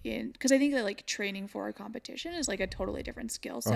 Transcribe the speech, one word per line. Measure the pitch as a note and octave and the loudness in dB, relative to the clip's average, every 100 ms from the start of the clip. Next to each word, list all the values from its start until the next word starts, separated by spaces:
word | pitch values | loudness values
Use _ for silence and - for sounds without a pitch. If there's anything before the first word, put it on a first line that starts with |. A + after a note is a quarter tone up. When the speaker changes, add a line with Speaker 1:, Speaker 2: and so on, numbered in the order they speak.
Speaker 1:
in, | - A3+ A3+ - | -4 -2 -4 0
'cause | C4 | 6
I | C4+ | 8
think | C#4+ | 6
that, | C#4 | 4
like, | G3+ G#3+ - | 0 -2 -6
training | - G3+ G3 G3+ | -4 -2 -4 -6
for | G#3 G3 | -6 -6
a | |
competition | G#3 G#3 A#3 - B3+ E4 | -6 -10 -10 -10 -8 -6
is, | F4 B3+ | -2 -2
like, | G3 | 0
a | F#3+ | -2
totally | - F#3+ - | 0 -2 -2
different | - A#3+ A3+ | -4 -6 -6
skill | - - A#3+ | -6 -6 -2
Speaker 2:
Uh-huh. | A3 | 4